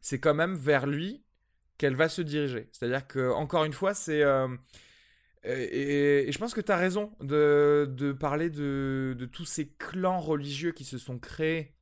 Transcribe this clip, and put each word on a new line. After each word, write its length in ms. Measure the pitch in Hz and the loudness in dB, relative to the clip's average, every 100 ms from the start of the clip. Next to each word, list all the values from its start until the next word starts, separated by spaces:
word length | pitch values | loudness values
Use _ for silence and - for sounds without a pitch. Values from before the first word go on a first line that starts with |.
c'est 160 | - 131 | -8 0
quand 160 | 160 | 2
même 220 | 147 175 180 | 2 2 0
vers 300 | 135 143 135 | 2 2 2
lui 360 | 143 185 277 _ _ _ _ _ - | -2 -4 -10 _ _ _ _ _ -2
qu'elle 160 | 143 | 0
va 160 | 131 160 | 2 2
se 100 | 170 | 0
diriger. 480 | 156 151 143 120 107 | -2 -2 -2 -4 -10
C'est-à-dire 340 | - 120 131 135 | -6 -4 -2 -4
que, 240 | 135 127 | -2 0
encore 320 | 117 147 170 | 0 0 0
une 80 | 156 | 0
fois, 220 | 143 190 | 0 -2
c'est, 280 | 202 - 151 | -2 0 2
euh, 260 | 143 135 131 127 - - - _ _ _ _ _ | 4 4 0 -6 -14 -20 -20 _ _ _ _ _
et, 60 | - | -8
et, 760 | 131 104 123 139 143 143 143 139 | -4 -4 -2 0 2 4 4 2
et 40 | |
je 60 | 139 | -2
pense 160 | 226 | -4
que 60 | 226 | -4
t'as 160 | 202 185 | 0 2
raison 340 | 185 185 208 - | 2 0 -4 -8
de, 680 | 139 151 147 147 147 147 143 131 | -2 4 6 6 6 6 2 -2
de 160 | 143 | -4
parler 360 | 139 151 147 170 | -2 -2 -2 -2
de, 680 | 147 143 139 135 135 131 123 | -4 -4 -2 -2 -2 -4 -6
de 80 | 123 | -10
tous 180 | - | -10
ces 220 | 170 - 151 | -6 -6 -6
clans 520 | - - 185 185 185 | -10 -10 -2 0 0
religieux 500 | 156 151 143 143 170 | 0 -2 -2 -6 -6
qui 120 | 165 | -6
se 140 | 135 127 | -8 -10
sont 200 | - 123 | -10 -12
créés 560 | - - 160 165 143 _ | -10 -4 -2 -2 -6 _